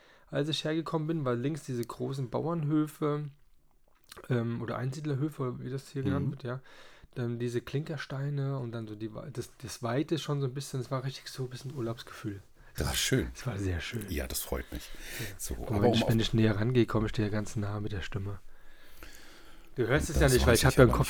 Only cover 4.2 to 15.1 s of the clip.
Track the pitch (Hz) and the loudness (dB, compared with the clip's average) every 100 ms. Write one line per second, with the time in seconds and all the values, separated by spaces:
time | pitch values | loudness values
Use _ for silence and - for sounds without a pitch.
4.2 | - 123 117 117 113 117 131 156 151 131 | 0 0 0 -2 -4 -4 -4 -4 -2 -2
5.2 | 156 - 127 127 127 135 - 139 127 92 | -2 -2 -4 -4 -6 -8 -8 -4 0 0
6.2 | - - 123 131 - - - - - - | 0 -4 -6 -8 -10 -20 -20 -20 -12 -6
7.2 | 120 120 120 120 - 139 160 147 - 135 | -4 -2 -2 -2 -2 -4 -4 -6 -6 -4
8.2 | 143 143 135 139 120 117 107 107 110 110 | -2 -2 -2 -2 -4 -6 -6 -6 -8 -8
9.2 | 147 123 - - 113 - 117 127 156 160 | -8 -8 -8 -10 -12 -6 -2 0 0 -2
10.2 | 143 143 139 135 135 131 117 131 131 - | 0 0 -2 -4 -6 -6 -4 -4 -4 -6
11.2 | - - 127 123 131 147 113 117 - - | -10 -8 -8 -8 -8 -4 -4 -4 -10 -10
12.2 | - 98 - - - - 71 - - 131 | -8 -8 -12 -20 -10 -4 -2 0 2 2
13.2 | 64 - 131 98 98 85 - - 104 76 | 0 -4 -6 -2 0 -2 -4 -6 -4 -4
14.2 | 65 - - 62 - - - - - | -4 -6 -4 -4 -4 -8 -10 -12 -10